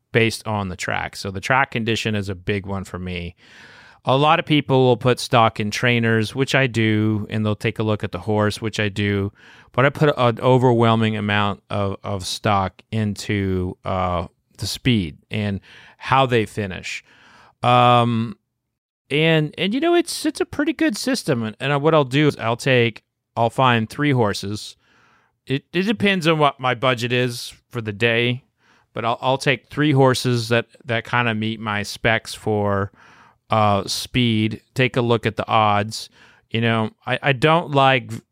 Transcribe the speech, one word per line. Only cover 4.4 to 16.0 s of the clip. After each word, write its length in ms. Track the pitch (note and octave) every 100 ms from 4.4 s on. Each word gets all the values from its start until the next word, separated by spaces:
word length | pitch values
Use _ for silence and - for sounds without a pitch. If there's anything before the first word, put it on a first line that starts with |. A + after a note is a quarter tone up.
| -
people 380 | D3+ C#3 C3
will 120 | B2+ A#2
put 240 | B2 B2
stock 400 | - B2 A2+ -
in 100 | G#2
trainers, 640 | - B2 A#2+ A#2 A2+ G#2
which 200 | C3+ C3+
I 120 | C3+ C3
do, 600 | A2+ A2 G#2+ G#2+ G#2+ -
and 140 | A2 G#2+
they'll 80 | G#2
take 220 | A#2 -
a 40 |
look 200 | A2 G#2+
at 80 | G#2
the 60 | -
horse, 400 | A2 G#2+ G#2 -
which 200 | A2 G#2+
I 80 | G#2
do. 440 | G2+ G2+ G2+ G2+ - - - _
But 120 | - C#3
I 40 |
put 220 | - D3+ -
an 240 | B2 A#2
overwhelming 760 | B2+ C3 B2+ A#2 A2+ A2+ A2 G#2+
amount 460 | G#2 G#2 G2+ F#2+ _
of, 260 | G2+ G2 G2
of 240 | G2 G2+ F#2
stock 560 | - A2+ G2 F#2+ - _
into, 880 | A2 G#2 G2 - G#2 G2 F#2 F2+ -
uh, 420 | G2+ F#2 F2+ F2 F2 _ _ -
the 80 | G2+
speed 500 | - C3 A2+ D#2+ - _
and 300 | G#2+ G#2 G2 - - -
how 280 | _